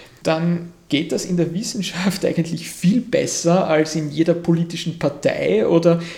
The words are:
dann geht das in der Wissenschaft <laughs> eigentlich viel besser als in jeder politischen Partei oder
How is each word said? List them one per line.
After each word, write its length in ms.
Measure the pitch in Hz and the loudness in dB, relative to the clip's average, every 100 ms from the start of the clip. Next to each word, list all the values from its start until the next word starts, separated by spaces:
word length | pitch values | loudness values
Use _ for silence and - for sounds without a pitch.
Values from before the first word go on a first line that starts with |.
| - - | -20 -6
dann 480 | 165 160 170 170 170 - - | -2 0 0 -2 -4 -16 -4
geht 240 | 143 170 | -2 -2
das 140 | 240 - | -4 -2
in 100 | 180 | 0
der 160 | 165 | 0
Wissenschaft 680 | 170 226 220 180 170 190 - 175 | -2 -6 -6 -6 -4 -2 -2 0
<laughs> 0 | |
eigentlich 440 | 170 160 160 - | 0 -2 -4 -10
viel 320 | - 175 240 | 0 2 2
besser 640 | - - 131 - 165 180 - | 2 0 0 0 2 2 4
als 280 | 156 156 165 | 2 2 -2
in 140 | 151 | -2
jeder 240 | 147 160 | 0 2
politischen 640 | 170 170 165 165 - 165 - | 2 2 2 0 -4 -6 -4
Partei 680 | - - - - 143 214 - | -4 -2 -2 0 2 2 4
oder 340 | 170 170 170 - | 4 4 2 0